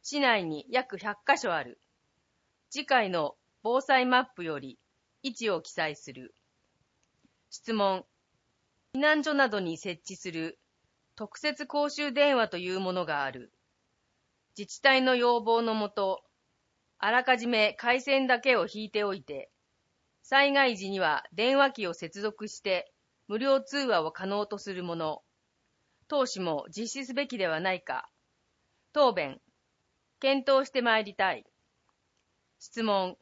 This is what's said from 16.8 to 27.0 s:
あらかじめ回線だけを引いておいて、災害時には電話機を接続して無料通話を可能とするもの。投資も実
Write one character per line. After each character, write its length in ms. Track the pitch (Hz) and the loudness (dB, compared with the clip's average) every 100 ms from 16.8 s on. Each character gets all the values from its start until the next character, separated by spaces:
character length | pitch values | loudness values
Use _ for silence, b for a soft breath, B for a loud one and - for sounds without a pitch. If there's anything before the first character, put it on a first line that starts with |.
| _ _ | _ _
あ 120 | 202 | 2
ら 140 | 240 | 2
か 120 | 254 247 | 4 2
じ 100 | 233 | 2
め 280 | 226 214 | 2 2
回 260 | - 240 247 | 2 0 0
線 260 | 262 269 262 | 2 0 2
だ 140 | 240 | 2
け 160 | 269 240 | 4 2
を 100 | 170 | 2
引 140 | 208 | -6
い 60 | 214 | -6
て 140 | 214 | -2
お 100 | 208 | -2
い 80 | 180 | -4
て、 280 | 139 139 - _ _ _ _ _ _ _ | -10 -12 -14 _ _ _ _ _ _ _
災 300 | - 269 277 | 0 4 4
害 240 | 277 262 208 | 4 2 0
時 140 | 190 | -4
に 100 | 196 | 0
は 240 | 165 143 - | 0 0 -4
電 240 | 170 233 269 | -2 2 4
話 160 | 277 | 2
機 140 | 254 190 | 2 -6
を 80 | |
接 260 | 165 165 196 | -6 -10 -6
続 280 | 208 214 214 | -8 -6 -14
し 140 | - | -8
て 300 | 202 180 - _ _ _ - | -2 -2 -4 _ _ _ -8
無 100 | 208 | -2
料 220 | 269 269 | 2 2
通 180 | 269 285 | 2 -4
話 240 | 262 190 | 2 2
を 100 | 160 | 0
可 140 | - 190 | -6 -4
能 180 | 202 208 | -4 -4
と 120 | 202 | -8
す 140 | 202 | -8
る 80 | 180 | -8
も 140 | 180 170 | -6 -4
の。 260 | 156 147 _ _ _ _ _ _ _ _ _ | -4 -6 _ _ _ _ _ _ _ _ _
投 180 | 294 254 | 0 0
資 140 | 190 | -2
も 260 | 180 147 - | -2 -2 -6
実 320 | 196 226 269 | -10 -8 -8